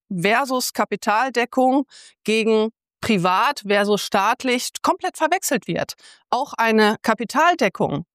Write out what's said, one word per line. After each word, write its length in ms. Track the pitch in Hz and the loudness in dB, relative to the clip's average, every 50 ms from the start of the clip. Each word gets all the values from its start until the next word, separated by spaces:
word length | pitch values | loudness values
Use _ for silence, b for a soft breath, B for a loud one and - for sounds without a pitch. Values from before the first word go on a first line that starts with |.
| _ - 196 | _ -10 -6
versus 560 | 175 165 202 226 240 285 247 262 254 - - - | -2 0 2 2 2 0 0 -2 -4 -4 -4 -4
Kapitaldeckung 1120 | - 214 - 208 190 - 220 208 220 254 269 226 247 247 - - 262 254 254 262 294 269 - B B B B B B - | -4 -4 -2 -4 -4 -2 0 0 0 0 0 0 -2 -2 0 2 2 2 4 4 2 0 -2 B B B B B B -4
gegen 440 | - 214 226 214 220 220 220 214 226 - _ _ _ _ _ | -2 0 0 2 2 2 2 2 0 -4 _ _ _ _ _
privat 640 | - - 220 185 165 185 180 196 226 277 285 - 214 | -2 0 0 2 2 2 2 2 0 0 -2 -4 -4
versus 360 | 202 202 202 202 202 208 196 | -2 0 0 2 2 0 -2
staatlich 680 | - - - 202 190 220 254 - - 254 247 254 - - - - - | -2 -2 -2 0 0 0 0 -2 -2 -2 -2 -2 -4 -6 -8 -4 -2
komplett 340 | - 359 - - 370 - - | -2 -2 -2 -2 -6 -4 -2
verwechselt 500 | 320 302 349 392 - - 277 208 - - | 0 0 0 0 -2 -2 -4 -4 -2 -4
wird. 260 | 170 - - - - _ B B B B B B | -6 -4 -6 -6 -10 _ B B B B B B
Auch 240 | - 247 277 - - | -2 -2 -2 -4 -4
eine 440 | - 226 226 220 220 214 208 220 - | -2 0 2 4 4 4 4 2 0
Kapitaldeckung 1040 | - - 220 - 233 - - 269 320 349 359 - 240 190 - - 196 - - 143 170 _ | -2 -2 -2 -2 -4 -4 0 2 2 2 2 2 0 -2 0 -2 -2 -2 -2 -4 -8 _